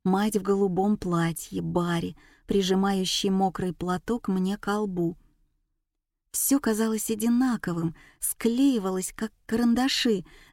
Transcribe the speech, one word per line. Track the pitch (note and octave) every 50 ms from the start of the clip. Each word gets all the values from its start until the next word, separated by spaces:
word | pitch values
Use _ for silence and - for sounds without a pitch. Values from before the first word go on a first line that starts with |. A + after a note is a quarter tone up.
| -
мать | F#3 F#3+ G3 G#3 A3 -
в | G#3
голубом | F#3+ G3 G3 G3 G3+ G3 F3 F3 F#3+ G#3 G#3+ G#3
платье, | - F3+ F3 E3+ E3 E3 E3 - - - G3 F#3
Барри, | E3+ E3 E3+ F3 F3 F3 E3+ E3+ F3 F3+ E3 - - - - _ _ -
прижимающий | G#3 G3 F#3+ F3+ F#3 F#3+ G3 G3 G3 F#3+ F#3+ F3+ - - - G3
мокрый | F#3+ F#3+ F#3+ F#3+ - - F#3 F#3
платок | E3 - F3 F3+ F3+ F3 - - A3+ A#3 - -
мне | F#3+ F#3 F#3 F#3 G3+ G3+
ко | - - G3+ G#3
лбу. | G#3+ G3+ F#3 F3 E3+ E3 F3 - _ _ _ _ _ _ _ _ _ _ _ _ _ _ _ _ _ _ _ _ _ _
Все | - - - - C#4 C#4
казалось | - A3+ A3 G#3 A3 A3 A3 G#3+ - -
одинаковым, | A3+ G#3 G#3+ A#3 A#3+ A#3+ C4 C4 A#3 - - F3 E3+ E3+ E3 E3 D#3+ - - - _ -
склеивалось, | - - - - - A3+ A#3 B3 C#4 C#4+ B3+ A3+ F#3 F#3+ F#3 F#3 F#3 - -
как | - A3 G#3+ _ _ _
карандаши, | - A3 A#3 A#3+ A#3 A#3 A#3+ B3+ C4+ - - - B3 G#3+ F3+ - - - - - -